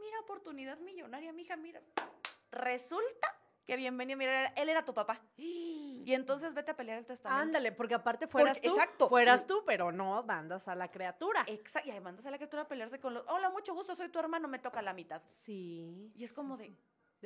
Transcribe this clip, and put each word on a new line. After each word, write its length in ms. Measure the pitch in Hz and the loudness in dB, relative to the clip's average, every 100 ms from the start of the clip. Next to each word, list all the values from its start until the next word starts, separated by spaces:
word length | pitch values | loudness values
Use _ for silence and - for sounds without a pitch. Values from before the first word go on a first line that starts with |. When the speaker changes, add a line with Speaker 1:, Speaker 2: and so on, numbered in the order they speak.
Speaker 1:
mira, 180 | 427 440 | -10 -10
oportunidad 580 | 440 392 370 277 269 311 | -8 -12 -12 -12 -10 -12
millonaria, 520 | 349 370 254 262 330 | -12 -14 -12 -12 -12
mija, 260 | 330 330 339 | -12 -10 -12
mira. 260 | 330 330 - - - - - - _ | -12 -18 -8 -6 -6 -10 -10 -10 _
Resulta 840 | - 254 254 254 - 466 - - - _ _ - | -4 -2 -2 -4 -4 -4 -2 -4 -4 _ _ -6
que 100 | 254 | -4
bienvenido, 400 | 254 254 254 269 | -2 -4 -4 -2
mira, 280 | 262 262 262 269 | 2 2 2 0
él 120 | 302 | 2
era 120 | 320 | 2
tu 100 | 320 | 2
papá." 260 | 220 214 226 - - | -2 -2 -2 -6 -12
Speaker 2:
<gasps> 20 | 320 349 339 311 285 254 | -8 -6 -6 -8 -10 -10
Speaker 1:
Y 100 | - | 2
entonces 380 | 262 262 277 330 | 2 2 -2 -2
vete 200 | 285 302 | -4 -4
a 40 | 302 | -6
pelear 220 | 226 220 | -6 -8
el 80 | 240 | -8
testamento. 340 | 247 - 269 | -10 0 2
Speaker 2:
Ándale, 280 | 320 320 233 | 4 2 2
porque 240 | - 233 | 0 0
aparte 320 | 233 240 233 320 | 2 2 0 0
Speaker 1:
Porque, 160 | 269 | 8
Speaker 2:
fueras 180 | 294 262 | 8 8
tú, 100 | - | 4
Speaker 1:
exacto. 380 | 403 349 - 277 | 6 4 6 8
Speaker 2:
fueras 380 | 247 240 254 - | 10 10 10 8
tú, 160 | 392 | 0
pero 280 | 403 202 175 | 2 2 2
no, 320 | 175 190 208 | 0 0 -2
mandas 420 | 226 175 160 185 196 | 0 -4 -2 -8 -6
a 80 | |
la 160 | 180 180 | -6 -6
criatura. 540 | 190 185 180 349 403 226 | -4 -6 -2 0 2 2
Speaker 1:
Exa-, 380 | 214 214 302 294 | -2 -6 -6 -6
y 40 | |
ahí 80 | 202 | -8
mandas 260 | 185 185 269 | -10 -12 -10
a 40 | |
la 60 | 277 | -10
criatura 240 | 294 294 | -6 -6
a 40 | 302 | -6
pelearse 300 | 269 220 269 | -6 -8 -6
con 160 | 262 | -6
los, 100 | 240 - | -6 -2
"Hola, 220 | 349 381 | 0 0
mucho 220 | 381 403 | -2 -6
gusto, 220 | 349 392 | -6 -6
soy 140 | 349 349 | -6 -4
tu 100 | 339 | -2
hermano, 300 | 320 330 302 | -2 -2 -4
me 100 | 262 | -6
toca 240 | 254 240 | -6 -4
la 100 | 202 | -4
mitad." 280 | 185 170 160 | -6 -10 -12
Speaker 2:
Sí, 840 | - - - 202 175 170 165 175 214 208 | -12 -20 -12 -10 -8 -10 -12 -14 -18 -14
Speaker 1:
Y 80 | |
es 60 | 233 | -12
Speaker 2:
sí, 40 | 254 | -10
Speaker 1:
como 200 | 277 262 | -10 -10
Speaker 2:
sí. 140 | 214 | -14
Speaker 1:
de 60 | 185 _ _ _ _ | -20 _ _ _ _